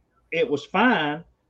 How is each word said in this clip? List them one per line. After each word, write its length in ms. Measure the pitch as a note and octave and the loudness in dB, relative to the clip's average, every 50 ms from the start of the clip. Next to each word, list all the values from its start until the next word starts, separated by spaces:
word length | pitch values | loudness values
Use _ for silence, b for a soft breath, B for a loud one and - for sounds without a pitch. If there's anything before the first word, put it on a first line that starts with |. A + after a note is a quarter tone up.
| _ _ _ _ _ - | _ _ _ _ _ -6
it 160 | - E3 D#3+ - | -2 -2 -2 0
was 160 | D3 C#3 - | -2 -4 -4
fine, 580 | - - F#3+ A3+ B3+ A3+ E3+ D3+ D3 D3+ E3 E3 _ _ _ _ | -2 0 2 2 4 2 2 0 -2 -4 -6 -10 _ _ _ _